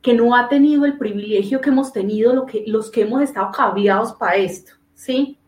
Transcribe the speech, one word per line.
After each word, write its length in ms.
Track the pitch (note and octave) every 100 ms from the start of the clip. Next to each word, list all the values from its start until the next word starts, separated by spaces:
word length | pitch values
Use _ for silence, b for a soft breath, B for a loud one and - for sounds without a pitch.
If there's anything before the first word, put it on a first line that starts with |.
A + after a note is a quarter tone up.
que 120 | -
no 220 | A#3 A#3 B3
ha 140 | A#3+
tenido 340 | C#4 D4 D4
el 140 | C#4+ C#4
privilegio 640 | G#3+ G3+ G#3 G#3 G3+ C4
que 80 | C#4
hemos 240 | C4 C4+
tenido 400 | G#3+ G3 G#3+ A3+
lo 120 | C4 C4
que, 200 | G#3+ G#3+
los 240 | G#3+ G#3+
que 120 | A#3+
hemos 180 | G#3+ C4
estado 300 | C#4+ G3+ F#3+
caviados 580 | - B3 F#3+ G3+ G3 A#3 -
pa' 200 | G3 F#3+
esto, 380 | F3 - - _ _
¿sí? 460 | _ - C4 C#4 -